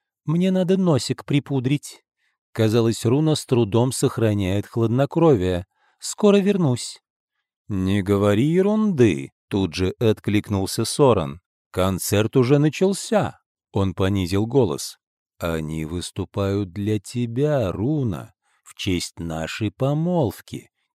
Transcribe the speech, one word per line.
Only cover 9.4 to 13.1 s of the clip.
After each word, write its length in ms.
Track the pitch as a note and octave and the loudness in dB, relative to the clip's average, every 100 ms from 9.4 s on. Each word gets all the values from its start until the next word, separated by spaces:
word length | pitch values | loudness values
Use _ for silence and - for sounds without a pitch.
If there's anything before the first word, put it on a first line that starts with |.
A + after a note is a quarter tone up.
| - | -6
тут 180 | G#2 F#2 | -2 -2
же 220 | E2+ F#2 - | -2 -4 0
откликнулся 840 | A2+ G#2 - G#2 - G2 F#2+ - | 0 0 0 -2 0 -4 -2 -4
Соран. 560 | A2+ - C#3 G#2 C#2+ D2+ _ _ _ | -4 2 4 4 0 -10 _ _ _
«Концерт 680 | - F#2 F#2 - G2+ G#2+ C3+ | -2 0 0 0 0 2 2
уже 220 | B2 C#3+ | 4 4
начался». 800 | D3+ - F#3+ G3 - | 2 0 -2 -2 -2